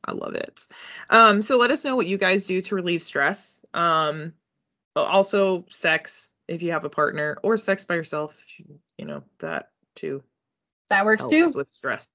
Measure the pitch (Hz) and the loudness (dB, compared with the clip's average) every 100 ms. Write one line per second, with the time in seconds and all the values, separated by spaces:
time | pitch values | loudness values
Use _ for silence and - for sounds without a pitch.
0 | 50 - - - - - - - - - | -10 -10 -8 -8 -10 -14 -20 -20 -20 -20
1 | - 226 226 208 214 254 240 320 285 254 | 4 8 8 8 2 2 4 2 -2 -2
2 | 180 190 185 196 190 185 185 196 175 170 | -2 0 2 0 0 -4 -2 -6 -2 -4
3 | - - 139 202 - - _ - 170 160 | -4 -2 -2 -2 -12 -20 _ -2 2 2
4 | 156 151 156 - _ _ _ _ _ - | 0 -4 -10 -16 _ _ _ _ _ -2
5 | 147 190 196 202 196 185 - - 170 160 | 2 2 2 2 0 0 -6 -6 -2 -2
6 | - - - _ - 170 170 165 147 147 | -4 -16 -18 _ -12 -8 -4 -4 -4 -2
7 | 147 156 151 - - 220 214 190 - 170 | -2 -2 -6 -4 -2 -2 0 -4 -2 -6
8 | 156 151 151 _ _ - - 147 _ - | -4 -6 -8 _ _ -20 -20 -20 _ -16
9 | 73 73 69 _ 80 80 - _ _ - | -14 -14 -16 _ -8 -8 -10 _ _ -12
10 | 80 69 _ _ _ _ _ _ _ 202 | -10 -10 _ _ _ _ _ _ _ 2
11 | 208 220 - 311 339 240 139 - 139 107 | 4 2 4 4 4 0 -8 -8 -8 -8
12 | - | -10